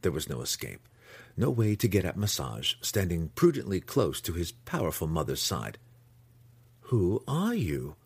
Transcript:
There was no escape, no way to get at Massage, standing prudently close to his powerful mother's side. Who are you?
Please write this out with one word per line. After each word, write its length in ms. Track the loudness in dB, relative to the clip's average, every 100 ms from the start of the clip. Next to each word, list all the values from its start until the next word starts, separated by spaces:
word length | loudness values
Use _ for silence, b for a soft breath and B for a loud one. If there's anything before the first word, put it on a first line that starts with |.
There 100 | 0
was 160 | 0 -4
no 120 | -6
escape, 480 | -4 -6 -6 -12 -18 B B B B 0
no 140 | 0
way 260 | 4 2 4
to 120 | 4
get 160 | 4
at 120 | 2 0
Massage, 580 | -2 -2 -4 -4 -4 -4
standing 500 | -2 0 2 0 -2
prudently 460 | 4 4 4 0 -4
close 400 | 0 2 2 0
to 100 | -4
his 200 | -2 -4
powerful 540 | -6 -6 -2 0 0 0
mother's 360 | 0 0 -2
side. 360 | -2 -2 -6 -10 -20 -20 -20 -20 -20 -20 -20 -20 -20 -20
Who 400 | 0 2 4 2 0
are 280 | 0 0
you? 420 | 0 0 -2 -6 -12